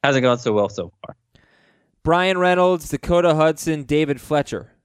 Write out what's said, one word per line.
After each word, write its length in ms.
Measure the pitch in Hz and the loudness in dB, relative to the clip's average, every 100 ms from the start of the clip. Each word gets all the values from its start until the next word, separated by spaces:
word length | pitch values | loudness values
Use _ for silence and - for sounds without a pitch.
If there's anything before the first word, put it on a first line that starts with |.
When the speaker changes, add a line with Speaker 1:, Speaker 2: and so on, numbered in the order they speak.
Speaker 1:
hasn't 220 | 139 135 | 0 2
gone 160 | 127 120 | 0 0
so 120 | 120 | -2
well 160 | 107 101 | -2 -2
so 220 | - 87 _ - | -6 -14 _ -20
far. 80 | - _ _ _ _ _ _ _ _ | -20 _ _ _ _ _ _ _ _
Speaker 2:
Brian 360 | 156 170 185 185 | -2 0 2 2
Reynolds, 500 | 180 180 180 180 - | 2 4 2 0 -4
Dakota 480 | 143 - 175 175 156 | -8 0 2 4 4
Hudson, 480 | 160 156 - 151 | 2 0 -4 -6
David 360 | 127 147 151 131 | -2 -2 0 -4
Fletcher. 520 | - 151 139 101 - _ | -2 -4 -2 -8 -12 _